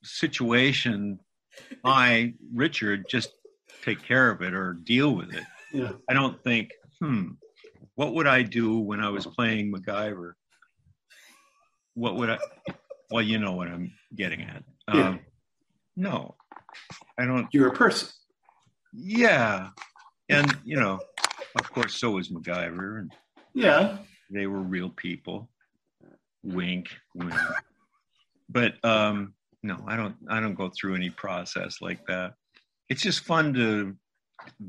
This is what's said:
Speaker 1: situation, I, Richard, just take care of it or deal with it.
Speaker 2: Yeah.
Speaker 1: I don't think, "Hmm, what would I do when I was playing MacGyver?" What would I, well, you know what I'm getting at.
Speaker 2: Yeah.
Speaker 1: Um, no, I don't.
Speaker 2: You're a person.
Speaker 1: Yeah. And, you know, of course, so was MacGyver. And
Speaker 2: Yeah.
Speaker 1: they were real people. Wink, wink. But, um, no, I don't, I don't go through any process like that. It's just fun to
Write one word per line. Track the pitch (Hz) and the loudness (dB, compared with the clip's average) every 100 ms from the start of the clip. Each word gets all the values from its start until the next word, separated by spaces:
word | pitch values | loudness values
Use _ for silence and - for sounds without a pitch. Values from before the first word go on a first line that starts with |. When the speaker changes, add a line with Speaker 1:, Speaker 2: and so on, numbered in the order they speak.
Speaker 1:
situation, | - - 160 - 120 120 135 139 120 104 101 98 _ _ _ - - - | -12 -4 -4 -2 2 4 4 2 0 -2 -4 -6 _ _ _ -20 -20 -2
I, | 127 135 123 117 120 117 - | 4 6 6 4 2 -4 -10
Richard, | 120 117 - 107 101 95 | 0 0 2 0 -2 0
just | 123 - _ - _ _ - | -2 -2 _ -20 _ _ -10
take | - 101 | -6 -6
care | - 123 127 | 2 6 6
of | 92 | 4
it | 92 | -2
or | 95 92 | -2 -4
deal | 85 85 120 147 | -6 0 4 4
with | 104 85 | 2 -4
it. | 85 - - - | -12 -12 -20 -8
Speaker 2:
Yeah. | 139 120 - - | -6 -6 -8 0
Speaker 1:
I | |
don't | 131 135 123 | 2 2 -2
think, | - 117 107 - _ _ | 0 0 0 -12 _ _
"Hmm, | 156 117 90 - - _ - _ - | -2 -2 -2 -10 -20 _ -20 _ -16
what | - 143 | -4 -2
would | 160 151 | 2 4
I | 131 | 4
do | 120 113 113 113 | 4 2 2 2
when | 104 104 | 0 -2
I | 107 | -2
was | 101 92 | -4 -6
playing | - 117 110 104 | 0 0 2 -2
MacGyver?" | 98 95 101 107 98 87 - _ _ _ _ _ _ _ - - _ _ _ _ _ _ | -4 -4 -4 -4 -6 -12 -16 _ _ _ _ _ _ _ -20 -20 _ _ _ _ _ _
What | 117 117 98 | -4 -4 -2
would | 117 | -2
I, | 113 - - - - _ - _ | -2 -6 -10 -14 -14 _ -20 _
well, | 113 | -2
you | 107 110 | 0 0
know | 101 | 0
what | 90 87 | -2 -6
I'm | 87 90 - _ | -8 -10 -12 _
getting | - 92 78 | -8 -6 -6
at. | - - - _ - | -10 -14 -18 _ 0
Speaker 2:
Yeah. | 104 95 | 2 2
Speaker 1:
Um, | 92 - _ _ _ _ _ _ - | 0 -10 _ _ _ _ _ _ -6
no, | 190 117 - - _ - - - - - - - | -4 -4 -6 -18 _ -20 -20 -20 -20 -20 -16 -4
I | |
don't. | 123 127 117 | 0 0 2
Speaker 2:
You're | 143 131 | 4 4
a | |
person. | 127 - - - - _ _ _ _ _ _ _ | 6 4 4 -6 -14 _ _ _ _ _ _ _
Speaker 1:
Yeah. | 110 175 220 233 156 117 98 92 - - - - _ _ | -14 -2 4 6 6 4 0 -6 -14 -20 -20 -20 _ _
And, | 147 143 - | 4 4 0
you | - 147 | -2 0
know, | 104 95 - - - - - - | 0 0 -6 -2 -2 -2 -4 -4
of | - | -4
course, | - - | -2 -2
so | - 123 | 0 0
was | 98 87 | 0 -2
MacGyver. | 85 78 87 85 87 98 110 | -8 -6 -4 -4 -6 -8 -8
And | 90 - _ _ _ | -12 -14 _ _ _
Speaker 2:
Yeah. | 262 208 147 202 - - _ _ | 2 6 6 4 0 -14 _ _
Speaker 1:
they | 98 98 | -6 -4
were | 98 | -4
real | 92 92 90 | -4 -4 -6
people. | - 92 85 - 95 117 _ _ _ _ _ - _ _ _ | -8 -8 -8 -8 -10 -12 _ _ _ _ _ -20 _ _ _
Wink, | - 90 90 92 87 - _ | -8 -4 -2 -4 -6 -16 _
wink. | 87 87 80 - - - _ _ _ _ _ _ _ _ | -10 -4 -2 -2 -4 -10 _ _ _ _ _ _ _ _
But, | 127 117 - | 0 0 0
um, | 117 110 107 104 98 _ _ _ | 2 4 2 0 -6 _ _ _
no, | 107 92 101 | -8 -8 -6
I | 113 | -6
don't, | 107 - - | -6 -8 -6
I | 110 | -2
don't | 110 92 | -2 -4
go | 92 | -6
through | - 98 92 | -4 -4 -2
any | 90 | -4
process | - 101 90 87 92 92 - | -6 -6 -6 -6 -8 -8 -8
like | 90 92 - | -10 -10 -6
that. | 92 92 - _ _ _ _ _ | -6 -6 -12 _ _ _ _ _
It's | 131 | -4
just | - - | -2 -2
fun | - 165 156 | 0 2 2
to | 131 117 107 98 98 _ _ _ _ - _ | 2 2 2 -2 -8 _ _ _ _ -20 _